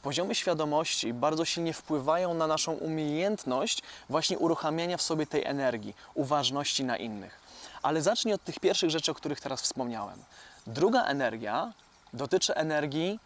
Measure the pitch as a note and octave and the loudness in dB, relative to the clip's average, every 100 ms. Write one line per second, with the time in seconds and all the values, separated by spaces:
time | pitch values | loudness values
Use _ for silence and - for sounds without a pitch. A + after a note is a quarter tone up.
0 | C#3 C#3 F#3+ A3+ - D#3+ D3+ D3 E3 - | -2 -2 0 0 0 2 2 2 2 -2
1 | D#3+ A#2+ D3 D#3+ E3 E3+ E3 D#3 - D3+ | -2 2 2 2 0 0 -2 -4 -2 0
2 | C3+ E3 F3+ E3 D#3 D#3 E3 D#3+ D#3+ D#3+ | 2 2 2 0 2 2 0 -2 -2 -2
3 | D3+ D3+ F#3+ G#3+ - B2+ A3 - - - | 0 0 0 0 0 0 0 -4 -6 -20
4 | - C#3+ D#3 F3+ E3+ D#3+ D#3+ D#3+ F3 F3+ | -2 0 0 2 2 4 0 0 -2 -2
5 | - D#3+ D3+ D3+ - C#3 C3 A#2 G#2 - | 0 0 2 0 0 2 2 0 -6 -14
6 | - - C3+ D3 B2+ C#3 C#3+ - C3 A#2+ | -10 -4 2 2 2 0 -2 0 0 -2
7 | A2+ G#2 F#2 - - - - - C#3 D#3 | -4 -8 -10 -16 -20 -18 -16 -2 0 2
8 | D#3 A#3 A3+ G3 - - F#3 - E3+ D#3+ | 2 2 0 -2 -4 0 2 2 2 2
9 | D#3+ D3+ D3+ C#3+ C3+ C3 - - B2 A2+ | -2 -4 -4 -6 -4 -4 -4 -4 -4 -4
10 | G2+ F#2 - - - - - A#2+ F#3+ B3+ | -8 -12 -20 -20 -20 -18 -10 2 4 4
11 | - C#3 B2 A2 G#2+ A#2+ A3 - - _ | 2 2 0 0 -2 -2 -4 -8 -20 _
12 | - A#2+ C#3 F#3+ - - D#3 D3+ D3 D3 | -16 -8 0 2 2 0 2 0 0 0
13 | F3 A3 | -2 -2